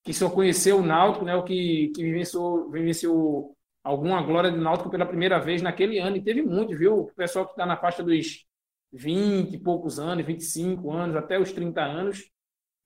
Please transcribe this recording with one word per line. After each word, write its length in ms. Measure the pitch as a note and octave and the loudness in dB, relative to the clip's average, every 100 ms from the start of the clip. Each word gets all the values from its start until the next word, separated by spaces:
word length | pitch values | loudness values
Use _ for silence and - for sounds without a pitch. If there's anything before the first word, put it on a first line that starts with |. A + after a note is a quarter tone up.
que 100 | - | -8
só 160 | D#3 F#3 | -2 0
conheceu 500 | F#3+ F#3+ E3 F#3+ G3 | 4 4 4 4 4
o 60 | E3+ | 4
Náutico, 400 | D#3+ G3 - F3 | 4 4 2 -2
né? 100 | F3+ | -2
O 80 | |
que, 480 | F3+ F#3 F3 D#3+ D3+ | 0 -2 0 2 0
que 100 | D3+ | 0
vivenciou, 680 | E3 E3 F3 F3+ F3 E3+ D#3 | -2 -2 -2 -2 -2 -2 -2
vivenciou 800 | D3+ E3 E3 E3+ E3 D#3+ C#3+ C3+ - _ _ | -2 -2 0 2 2 2 0 -6 -16 _ _
alguma 380 | C#3 C#3+ D#3 F#3 | -4 -2 0 0
glória 300 | D3 E3+ F3+ | 2 2 2
do 100 | E3+ | 0
Náutico 280 | D#3+ E3+ - | 0 0 -2
pela 160 | F3+ F3 | -2 -2
primeira 340 | E3+ F#3 F3 | 0 2 2
vez 220 | C#3 F3 | 2 -2
naquele 380 | F3 E3 G3 G#3+ | -2 0 0 2
ano. 160 | F3+ G3 | -2 -2
E 80 | |
teve 180 | G3 A#3 | -2 0
muito, 360 | D4 F3+ A3 D3+ | 0 0 -2 2
viu? 220 | F3+ G#3+ | 4 4
O 120 | - | 0
pessoal 340 | - F3 F#3 F#3 | -4 -4 -2 -4
que 80 | - | -4
tá 100 | F3+ | -2
na 100 | E3 | 0
faixa 260 | F3 F3 | 0 0
dos 440 | E3+ D#3+ - - _ _ _ _ _ | 0 0 0 -10 _ _ _ _ _
vinte 640 | B2+ C#3+ F3+ G#3 G3 F3+ E3 | -10 -2 2 2 2 0 -2
e 40 | |
poucos 400 | F3+ E3+ D#3+ C3+ | -2 -2 -2 -6
anos, 260 | D#3 F3 D3 | -4 -4 -4
vinte 140 | E3 | -4
e 60 | - | -6
cinco 460 | E3 F3+ F3+ D3 | -4 -4 -4 -4
anos, 220 | D#3+ F3 D#3 | -4 -2 -4
até 200 | D3+ F#3 | -2 0
os 140 | F#3 | 0
trinta 300 | - F3 E3 | -2 -4 -2
anos, 480 | C#3+ D3+ G3 G3 - _ _ _ _ _ | -4 -2 -6 -6 -14 _ _ _ _ _